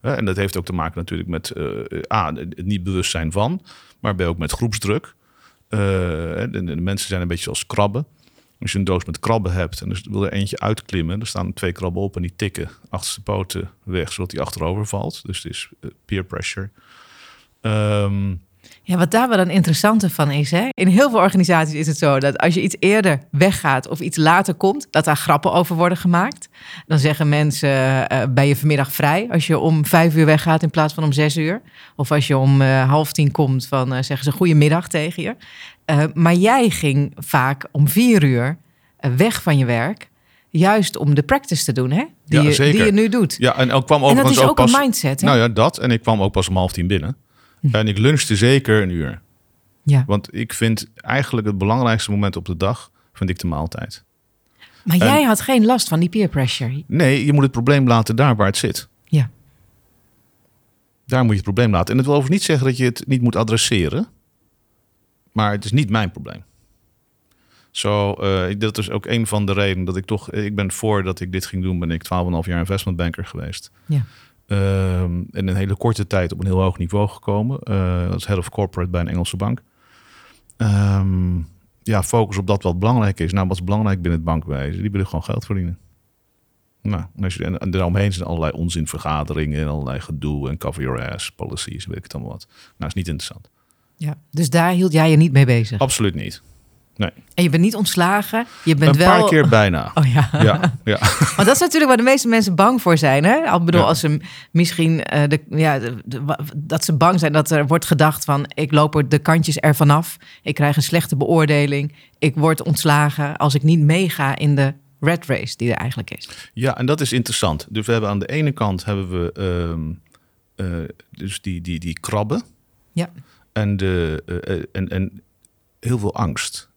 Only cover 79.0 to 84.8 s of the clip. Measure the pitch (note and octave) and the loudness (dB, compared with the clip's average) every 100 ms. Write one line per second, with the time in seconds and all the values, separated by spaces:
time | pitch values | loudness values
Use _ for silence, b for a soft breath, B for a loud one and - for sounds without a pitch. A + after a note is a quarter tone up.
79 | E2+ F2 F2 F#2 G2+ B2 _ b b b | -2 -4 -4 -4 -4 -6 _ b b b
80 | b b b b b _ A2 G2+ G2+ G2 | b b b b b _ 0 2 2 2
81 | F#2+ F#2 F2+ F2 E2 _ _ _ - G#2+ | 2 0 0 -2 -6 _ _ _ -4 -2
82 | F2+ A#2 G#2 G2 F#2 G2 F#2 F2 G#2 B2 | 0 0 0 -4 -2 0 0 0 0 2
83 | G#2 F#2 E2 G2 F#2 F#2 F2+ G#2 G#2+ F#2+ | 0 0 -2 0 -2 -2 -2 -2 0 -2
84 | F2 E2+ D#2+ D#2+ D#2 C#2+ C#2 F#2 | -2 -2 0 -4 -2 -6 -6 -6